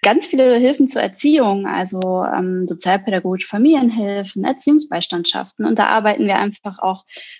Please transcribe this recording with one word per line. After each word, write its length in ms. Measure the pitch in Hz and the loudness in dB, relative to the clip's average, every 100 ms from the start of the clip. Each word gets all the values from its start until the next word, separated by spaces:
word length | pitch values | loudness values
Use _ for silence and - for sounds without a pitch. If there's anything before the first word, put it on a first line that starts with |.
ganz 240 | 202 262 - | 4 2 0
viele 320 | 269 254 240 | 2 4 6
Hilfen 280 | 247 285 262 | 4 2 0
zur 140 | - | 0
Erziehung, 640 | 196 - 285 302 226 196 196 | -4 -2 2 2 2 0 -4
also, 600 | 196 185 185 185 185 185 | -4 -6 -4 -4 -2 -2
ähm, 400 | - 185 185 180 | -4 -4 -4 -4
sozialpädagogische 840 | 170 185 196 196 190 180 185 - | -6 -2 -2 -2 -4 -2 -6 -6
Familienhilfen, 960 | 208 269 311 240 220 202 202 196 - | 2 4 4 2 0 -4 -4 -6 -4
Erziehungsbeistandschaften. 1200 | 190 262 - 302 294 170 175 175 170 - - _ | -4 -2 2 2 2 -6 -4 -4 -4 -4 -8 _
Und 140 | 220 220 | -2 2
da 80 | - | 2
arbeiten 400 | 220 214 208 208 | 2 0 0 0
wir 100 | 196 | 0
einfach 420 | 208 208 208 190 | -2 -6 -14 -6
auch 280 | 185 185 _ - - - | -6 -6 _ -20 -20 -20